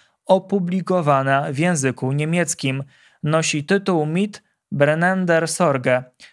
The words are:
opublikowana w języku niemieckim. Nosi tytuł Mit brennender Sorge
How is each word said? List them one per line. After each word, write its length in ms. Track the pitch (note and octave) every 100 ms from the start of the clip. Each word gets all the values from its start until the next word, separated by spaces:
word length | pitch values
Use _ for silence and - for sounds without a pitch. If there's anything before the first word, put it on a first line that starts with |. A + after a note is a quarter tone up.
| _ _ -
opublikowana 1300 | F#3+ F#3 G3+ F3 F#3 E3+ F3+ D3 C#3 C3+ C#3 D#3
w 60 | C3+
języku 540 | F3 D#3+ C3 B2 C3
niemieckim. 720 | C#3+ D#3 F3 F3 - C3+ C3+ C#3 _ _ _
Nosi 420 | D3+ D#3+ D#3 D3+
tytuł 420 | D3 G3 G3 E3 D3+
Mit 360 | E3+ G#3 - _ _ -
brennender 760 | C#3+ C#3+ D#3 F3+ F#3+ F3+ E3 D#3+
Sorge 560 | - E3+ C3+ C3 B2+ - _ -